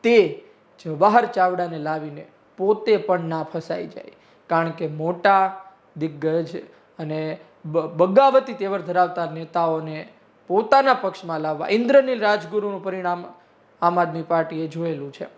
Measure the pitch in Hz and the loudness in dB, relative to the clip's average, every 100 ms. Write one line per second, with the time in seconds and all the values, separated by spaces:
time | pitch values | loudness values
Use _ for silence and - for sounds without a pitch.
0 | 233 233 170 143 - _ _ _ 165 151 | 6 6 4 -2 -16 _ _ _ -12 2
1 | 196 226 214 - 185 180 175 160 151 156 | 6 6 2 2 0 2 -4 -4 -4 -6
2 | 151 147 160 _ _ - 190 208 - 208 | -6 -14 -18 _ _ -6 0 0 2 0
3 | - 180 165 160 156 170 160 175 170 - | 2 -2 -2 -6 -6 -8 -8 -8 -8 -14
4 | - _ _ _ _ 165 165 156 160 151 | -20 _ _ _ _ 0 0 -4 -8 -4
5 | 160 175 196 196 190 - - _ _ 165 | -4 2 4 4 2 -2 -18 _ _ -8
6 | 156 143 156 165 156 147 - _ _ - | -8 -4 -2 -2 -4 -10 -16 _ _ -12
7 | 156 156 156 - - _ 156 160 160 165 | -8 -6 -6 -10 -14 _ -4 -4 -4 0
8 | 185 196 269 262 262 226 196 196 165 175 | 4 6 6 4 0 -8 -6 -6 -2 0
9 | 175 175 165 160 160 175 165 160 160 156 | 0 0 -6 -8 -6 -2 0 -2 -6 -12
10 | - _ _ _ _ 185 220 269 269 240 | -14 _ _ _ _ 0 4 4 6 2
11 | 196 175 170 160 156 147 160 208 240 277 | 0 -8 -8 -6 -4 -6 -2 0 6 6
12 | 254 247 208 208 165 208 202 196 190 185 | 6 0 0 0 -2 -6 -4 -6 -8 -6
13 | 180 175 180 - _ _ _ _ 175 175 | -4 -6 -8 -18 _ _ _ _ 0 2
14 | 170 160 160 165 165 160 160 160 170 147 | 0 -2 -2 -2 0 -4 -8 -6 -6 -6
15 | 139 - - | -10 -12 -16